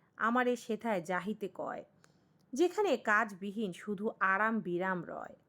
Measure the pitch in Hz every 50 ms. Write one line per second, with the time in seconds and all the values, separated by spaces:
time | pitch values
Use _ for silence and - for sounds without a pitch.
0 | _ _ _ - 208 226 233 254 247 247 247 240 - - 214 214 - 233 214 180
1 | 156 185 180 180 170 208 214 214 202 180 - - - - - - - - _ _
2 | - _ _ _ _ _ _ _ _ _ - 247 349 349 349 427 415 381 269 220
3 | - 233 208 208 226 208 202 170 190 202 190 220 226 - 170 - - 214 208 185
4 | 208 220 202 - 196 190 190 196 214 220 233 220 165 175 175 170 185 190 185 175
5 | 160 160 160 - - - - - _